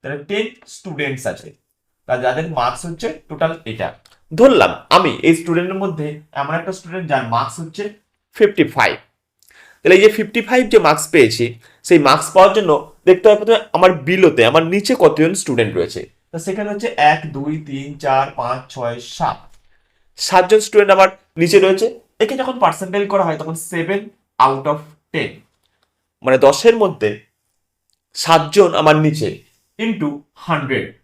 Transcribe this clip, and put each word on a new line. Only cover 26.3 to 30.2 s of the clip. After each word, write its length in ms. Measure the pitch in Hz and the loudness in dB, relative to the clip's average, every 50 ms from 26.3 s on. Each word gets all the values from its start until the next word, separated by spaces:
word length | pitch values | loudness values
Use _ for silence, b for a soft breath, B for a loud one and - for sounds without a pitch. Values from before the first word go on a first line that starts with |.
| 131 127 139 | 2 4 6
দশের 280 | 139 143 - - 233 226 233 214 | 4 4 4 4 2 4 4 2
মধ্যে 280 | 185 - - 107 104 104 107 _ _ _ _ _ _ _ _ _ _ _ _ _ _ _ _ _ _ _ | -2 -2 -2 -4 -4 -4 -6 _ _ _ _ _ _ _ _ _ _ _ _ _ _ _ _ _ _ _
সাতজন 540 | - - - 165 160 160 151 - 202 196 175 - 98 | -10 0 2 2 2 2 2 4 4 4 4 4 2
আমার 160 | 151 156 151 156 156 | 2 2 4 4 2
নিচে 220 | 151 151 156 117 95 76 - _ _ _ _ _ _ _ _ | 0 0 -2 -6 -6 -8 -10 _ _ _ _ _ _ _ _
into 300 | 220 233 220 - 160 147 143 147 | -6 -6 -4 -4 -4 -6 -6 -8